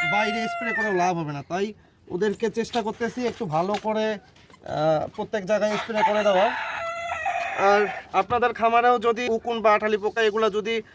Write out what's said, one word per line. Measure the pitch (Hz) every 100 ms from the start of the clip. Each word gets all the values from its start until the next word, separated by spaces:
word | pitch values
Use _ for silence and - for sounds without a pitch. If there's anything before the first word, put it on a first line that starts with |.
| -
বাইরে | 202 214 220 226
স্প্রে | - 233 214
করে | 208 185
লাভ | 180 170
হবে | 151
না। | 143 135
তাই | 175 208 208 _ _ -
ওদেরকে | 175 214 196 226
চেষ্টা | 220 220 233
করতেছি | 226 220 233 - 247
একটু | - 208
ভালো | 156 185 208
করে, | 214 214 220
আহ, | 208 - - - - - - 156 156 - -
প্রত্যেক | 214 214 180
জায়গায় | 214 214 208
স্প্রে | - 214 196
করে | 214
দেওয়া। | 208 185 220 - - - 679 679 679 679 640 698 - -
আর | 196 202 202 - -
আপনাদের | 180 190 240 240
খামারেও | 226 226 233 240 247
যদি | 226 226 247
উকুন | 226 240 233
বা | 214
আঠালি | 214 214 208
পোকা | 208 220
এগুলা | 220 208 220
যদি | 208 202 226 214